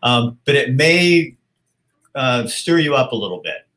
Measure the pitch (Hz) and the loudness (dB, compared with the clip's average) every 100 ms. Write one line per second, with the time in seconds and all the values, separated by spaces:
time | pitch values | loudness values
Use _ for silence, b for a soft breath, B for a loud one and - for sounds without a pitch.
0 | 120 120 120 117 - 139 127 131 160 175 | 0 0 -2 -4 -2 0 0 2 4 4
1 | 175 175 160 - _ _ _ _ _ _ | 4 2 0 -10 _ _ _ _ _ _
2 | _ 139 131 123 113 - - 170 147 135 | _ -4 -2 -2 -4 -6 0 0 2 0
3 | 127 110 98 90 80 69 - | 0 -4 -6 -8 -10 -12 -16